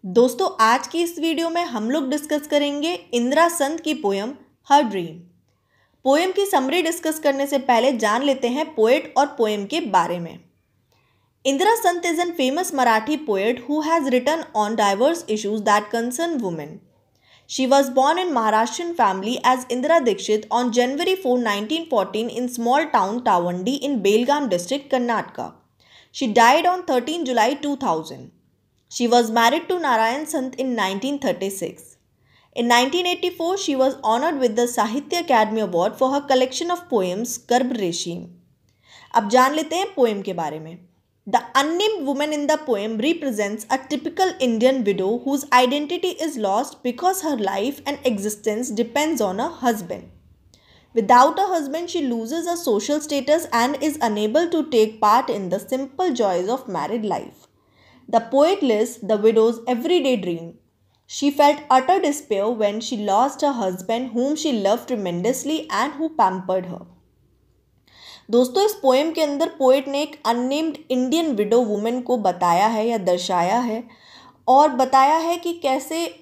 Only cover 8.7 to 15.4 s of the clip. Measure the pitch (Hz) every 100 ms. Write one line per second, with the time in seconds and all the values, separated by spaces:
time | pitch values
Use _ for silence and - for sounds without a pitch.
8.7 | - 220 294 - - 285 - 220 208 196
9.7 | 320 269 185 170 175 165 - _ _ _
10.7 | _ _ _ _ _ _ _ 269 277 392
11.7 | 466 403 349 339 320 349 339 254 294 370
12.7 | 277 240 220 220 302 302 196 208 247 -
13.7 | 302 302 330 277 247 247 320 - 214 208
14.7 | 226 202 196 269 330 - 214